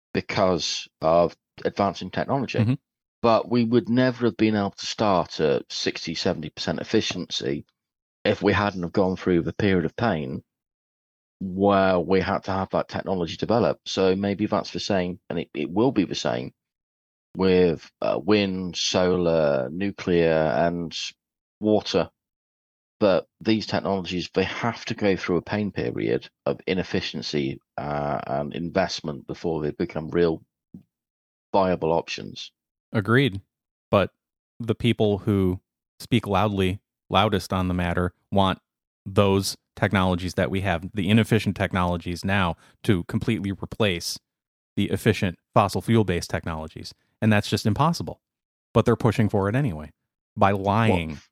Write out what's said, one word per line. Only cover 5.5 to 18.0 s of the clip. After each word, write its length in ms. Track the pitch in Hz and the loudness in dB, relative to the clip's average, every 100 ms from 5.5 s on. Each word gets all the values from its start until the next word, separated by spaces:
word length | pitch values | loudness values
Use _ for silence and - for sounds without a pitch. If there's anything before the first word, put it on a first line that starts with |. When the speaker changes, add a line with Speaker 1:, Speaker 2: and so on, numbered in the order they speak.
| 65 - | 0 -2
Speaker 1:
sixty, 440 | - 95 - - | -6 -4 -4 -6
seventy 360 | 80 98 82 156 | -4 -2 -2 -6
percent 300 | - - 80 | -8 -6 -6
efficiency 840 | - 110 - 90 - - 67 71 - _ _ _ _ _ | -2 0 0 -4 -8 -6 -4 -6 -8 _ _ _ _ _
if 180 | 101 104 | -2 0
we 100 | 95 | 2
hadn't 300 | 98 101 92 | 2 0 -2
have 100 | 85 | -2
gone 240 | - 92 92 | 0 0 0
through 260 | - 87 | 2 2
the 100 | 80 | 2
period 320 | - 104 95 | 0 0 2
of 120 | 78 - | 0 -2
pain 460 | 117 85 67 90 - _ _ _ _ _ _ _ _ _ | -2 -2 -4 -8 -12 _ _ _ _ _ _ _ _ _
where 580 | 95 92 101 98 95 92 | -8 0 4 4 4 2
we 220 | 85 95 | 2 0
had 240 | 90 98 | 2 -2
to 80 | - | -2
have 180 | 95 95 | -4 -2
that 180 | 87 - | -2 -4
technology 480 | - - 95 82 - | -6 -4 -4 -4 -4
develop. 440 | - 117 87 - | 0 2 2 0
So 300 | - - 95 | -4 0 2
maybe 320 | 95 101 95 104 | 2 0 -2 -2
that's 240 | 101 - | -2 -4
the 100 | 90 | -6
same, 380 | - 98 90 87 - | -2 -2 -2 -6 -8
and 120 | 85 | -6
it, 80 | 69 | -6
it 160 | - 71 | -6 -4
will 200 | 90 131 | 0 0
be 140 | 110 | 2
the 100 | 87 | -2
same 380 | - 69 60 64 - _ _ _ _ _ _ _ 85 | -2 -4 -4 -6 -14 _ _ _ _ _ _ _ -2
with, 540 | 95 90 90 73 - _ | 2 4 4 2 -6 _